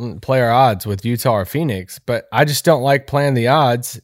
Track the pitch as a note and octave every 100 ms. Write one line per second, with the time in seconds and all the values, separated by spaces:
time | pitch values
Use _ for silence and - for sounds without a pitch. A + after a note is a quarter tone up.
0 | A#2+ E2 - C3 A#2 B2 B2+ G2 G#2+ G2
1 | A#2 A#2+ C3 G#2+ F2+ D3 D#3+ F#2+ F#2 -
2 | - A#2 - A#2 D3+ C3+ E3 D3 C3+ C#3
3 | - C#3+ C#3+ B2+ A#2 D#3 C3 A#2+ - -